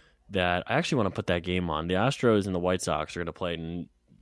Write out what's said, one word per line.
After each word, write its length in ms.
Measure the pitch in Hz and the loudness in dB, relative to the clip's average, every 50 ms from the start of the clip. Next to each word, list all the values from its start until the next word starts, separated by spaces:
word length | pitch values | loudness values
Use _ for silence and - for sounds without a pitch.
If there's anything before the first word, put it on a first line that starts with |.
| _ _ _ _ _ - | _ _ _ _ _ -6
that 340 | 98 95 90 87 87 90 - | -2 0 2 2 2 0 0
I 80 | - 113 | 0 -2
actually 220 | 147 170 - 160 | 0 0 0 0
wanna 140 | 131 104 95 | 2 0 0
put 180 | - - 104 - | 0 -2 0 0
that 160 | 90 87 82 | 0 0 0
game 260 | 90 90 92 90 85 | 0 0 0 0 0
on. 160 | 76 76 82 | -2 -2 -2
The 80 | 85 90 | 0 0
Astros 520 | 92 107 135 139 - - 120 110 104 95 | 2 2 2 2 2 4 4 4 4 4
and 80 | 101 92 | 2 -2
the 40 | 87 | 0
White 240 | 87 90 92 90 - | 0 0 0 0 0
Sox 340 | 90 78 76 78 - - | -2 -2 -2 -2 -4 -6
are 40 | 87 | -8
gonna 120 | 87 82 76 | -6 -6 -6
play 200 | - 95 87 87 | -6 -4 -4 -4
n-, 340 | 80 80 82 85 87 80 - _ _ _ _ - - | -4 -6 -6 -6 -8 -8 -10 _ _ _ _ -20 -16